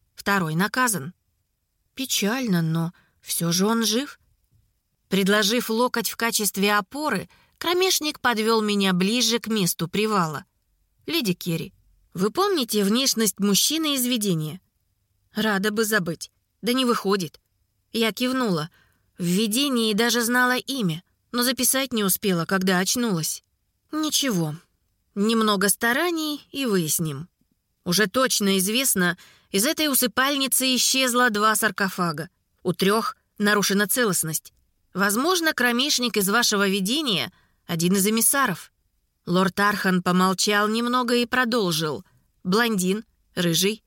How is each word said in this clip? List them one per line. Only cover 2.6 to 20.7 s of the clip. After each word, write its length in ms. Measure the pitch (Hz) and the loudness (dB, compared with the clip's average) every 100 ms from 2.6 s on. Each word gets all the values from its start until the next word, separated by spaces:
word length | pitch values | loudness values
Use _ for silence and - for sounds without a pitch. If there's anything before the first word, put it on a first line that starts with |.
но 320 | 165 165 165 - _ _ | 2 0 -2 -8 _ _
все 300 | - - 170 | -8 -4 -2
же 140 | 170 202 | 0 2
он 200 | 226 220 | 2 0
жив. 340 | 214 285 - _ _ _ _ _ _ _ _ _ | 0 -4 -12 _ _ _ _ _ _ _ _ _
Предложив 640 | 190 196 208 202 240 - | 0 2 2 2 0 -2
локоть 380 | 220 247 233 220 | 0 0 0 -6
в 60 | - | -4
качестве 600 | 233 220 208 - 202 208 | -2 0 -2 0 2 2
опоры, 520 | 202 277 302 202 175 _ _ _ | 0 -6 -4 -4 -6 _ _ _
кромешник 640 | 330 359 370 - 302 294 | -2 2 2 0 -2 -2
подвел 420 | 254 226 220 226 | -2 0 2 2
меня 320 | 214 202 196 | 2 2 2
ближе 460 | 180 190 240 226 233 | 2 2 0 0 -2
к 80 | 208 | -2
месту 400 | 220 175 - 160 | 0 0 -2 -4
привала. 580 | 196 214 208 165 143 - _ _ _ _ _ - | -2 0 0 -2 -4 -14 _ _ _ _ _ -6
"Леди 260 | 320 226 | -4 -2
Керри, 400 | 175 - 165 - _ _ _ _ 156 | -4 -2 -6 -6 _ _ _ _ -4
вы 160 | 202 | -2
помните 520 | 220 403 359 240 208 | 0 0 0 0 0
внешность 560 | 196 226 269 220 220 - | 2 2 0 0 0 0
мужчины 560 | 196 196 - 302 311 277 | 2 2 2 0 -2 -2
из 100 | 247 | 0
видения?" 560 | 247 208 165 156 185 _ _ _ _ _ _ _ | 0 0 -2 -4 -10 _ _ _ _ _ _ _
"Рада 380 | - 220 196 208 | -4 -2 0 0
бы 120 | 208 | 0
забыть. 480 | 220 214 175 156 - _ _ _ | 0 0 -2 -8 -12 _ _ _
Да 120 | 196 | -2
не 120 | 247 247 | 0 2
выходит". 540 | 226 190 202 165 - _ _ _ _ _ | 0 0 0 -2 -10 _ _ _ _ _
Я 200 | 220 226 | -2 -2
кивнула. 580 | 196 254 262 240 170 156 - _ _ _ _ | 0 -2 0 0 0 -2 -12 _ _ _ _
В 60 | |
видении 720 | 175 180 226 220 285 247 220 | 0 0 2 0 0 0 0
даже 280 | 208 233 233 | 0 0 0
знала 360 | 226 247 247 247 | 0 2 2 0
имя, 460 | - | -4